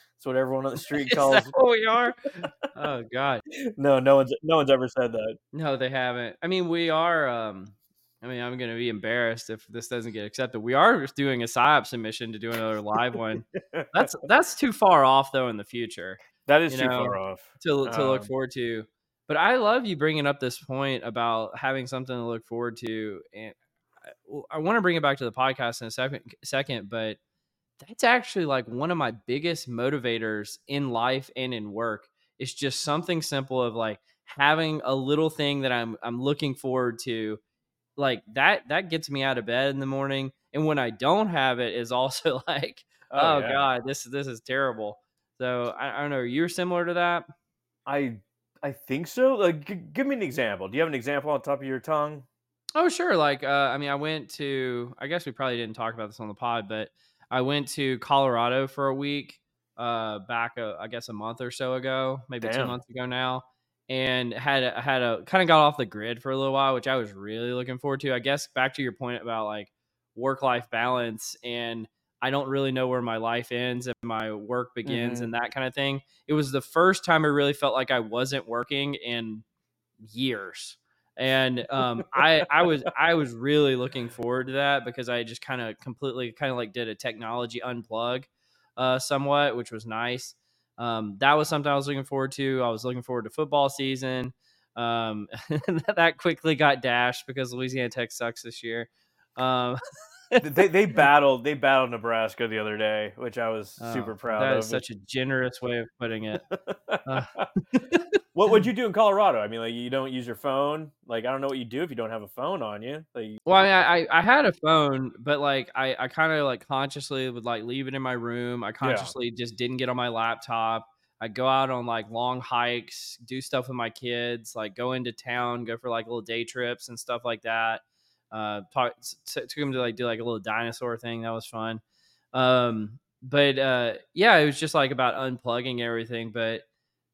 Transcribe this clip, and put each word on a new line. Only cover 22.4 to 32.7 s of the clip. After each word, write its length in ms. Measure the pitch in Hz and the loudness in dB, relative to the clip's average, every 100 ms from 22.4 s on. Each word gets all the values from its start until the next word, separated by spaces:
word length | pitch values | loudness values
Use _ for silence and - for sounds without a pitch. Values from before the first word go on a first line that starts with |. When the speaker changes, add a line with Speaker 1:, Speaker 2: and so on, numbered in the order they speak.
| - | -6
Speaker 2:
forward 300 | 117 120 113 120 | -6 -6 -6 -6
to, 360 | 110 107 92 - | -6 -6 -10 -16
and 200 | 104 110 - _ _ _ _ | -16 -16 -18 _ _ _ _
I, 60 | - - - | -20 -20 -16
well, 180 | 143 - | -14 -10
I 60 | 156 | -4
wanna 240 | 165 226 | 2 4
bring 160 | 180 165 | 4 4
it 40 | |
back 160 | 147 135 | 2 0
to 40 | 120 | -2
the 60 | |
podcast 480 | 127 131 131 120 - | 0 0 2 -2 -4
in 60 | 113 | -8
a 40 | |
second, 300 | - 131 139 120 - | -4 -4 -6 -12 -18
second, 460 | - 135 139 117 98 | -4 -4 -2 -6 -6
but 300 | 113 110 104 _ _ _ _ _ _ - | -6 -4 -6 _ _ _ _ _ _ -18
that's 160 | 233 | 0
actually, 420 | 240 247 233 196 156 | 2 2 0 -2 0
like, 220 | 131 110 | 0 -2
one 240 | 120 160 | -4 -2
of 60 | 170 | 0
my 140 | 123 | -2
biggest 580 | 113 - 139 170 160 127 | -4 -4 -2 -2 -4 -6
motivators 880 | 117 127 143 120 117 110 107 101 - - | -2 -2 0 0 -2 -2 -4 -6 -14 -6
in 220 | 143 135 | -4 -2
life 400 | 117 123 135 - 131 | 0 0 0 -4 -6
and 160 | 127 | -6
in 180 | 120 104 | -6 -6
work. 380 | 104 117 107 _ _ _ - | -4 -4 -6 _ _ _ -12
It's 160 | 131 | -10
just 280 | - 139 | -4 -4